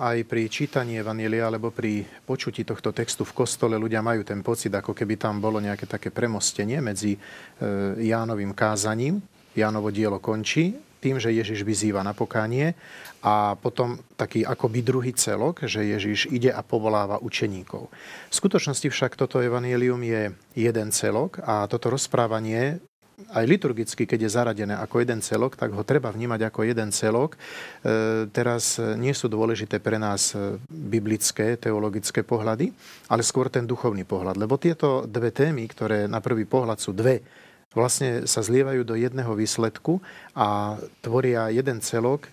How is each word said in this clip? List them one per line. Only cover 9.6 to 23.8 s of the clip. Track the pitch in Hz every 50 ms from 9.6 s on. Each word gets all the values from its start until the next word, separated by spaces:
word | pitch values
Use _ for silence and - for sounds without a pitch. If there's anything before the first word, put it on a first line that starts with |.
| 107 107 110 107 104 107 101
dielo | 104 110 104 98 95
končí | - - 110 107 107 - - 156 160 185 226 285 - - - -
tým, | - 135 135
že | 127 110 117 113
Ježiš | 113 110 98 110 104 101
vyzýva | 107 110 101 107 107 101 101 95
na | 101 104
pokánie, | - 117 - - 117 107 110 120 131 147 160 170 - - - - - - - - -
a | - 110 104 107 104 104 101
potom | 95 - 123 - - 127 120 120 120 - _ -
taký | - 120 - - 113 110 -
akoby | 120 - - 120 110 123
druhý | 120 123 127 131 120 127 117
celok, | - - 113 104 98 113 151 175 - 143 113
že | - 107 104
Ježiš | 104 107 104 98 104 107 101 - - 131
ide | 123 120 131 123
a | 110 110
povoláva | - - 113 107 110 107 104 101 98 104 104
učeníkov. | - 110 - - - 104 98 92 90 - - - - - - - - - - - - -
V | -
skutočnosti | - - 196 185 170 - 147 135 - - 143
však | - - 135 123 -
toto | - 139 127 - 135 123
evanjelium | 120 117 123 120 123 123 120 123 123 123 123
je | 123 117 113 110 107 104 - - _ _ -
jeden | 123 110 117 113 113 107 107
celok | 101 - - 104 101 110 147 190 - - -
a | - 110 107 101 104
toto | - 117 - 123 120
rozprávanie | 131 - - - - 120 110 110 110 110 110 110 117 127 139 160 175 - - _ _ _ _ _ - - - -
aj | - 113
liturgicky, | 120 180 208 - 139 120 110